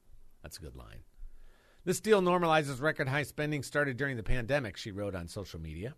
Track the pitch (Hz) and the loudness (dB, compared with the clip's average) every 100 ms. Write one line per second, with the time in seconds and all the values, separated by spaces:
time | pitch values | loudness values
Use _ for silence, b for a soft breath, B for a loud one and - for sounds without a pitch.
0 | - - - - 71 - 78 64 57 60 | -20 -20 -20 -18 -16 -14 -14 -14 -16 -18
1 | - - - b b b b b 180 175 | -20 -14 -12 b b b b b -2 0
2 | 214 202 180 180 165 156 139 123 151 151 | 6 6 8 4 6 4 2 0 0 2
3 | 131 139 - - 151 147 - 147 143 120 | 0 0 -2 -4 -2 -2 0 0 0 0
4 | 139 120 104 127 113 143 110 - 117 95 | -2 -2 2 2 2 0 0 -8 -8 -4
5 | 101 90 85 107 92 82 80 78 113 | -4 -4 -6 -8 -10 -10 -10 -8 -8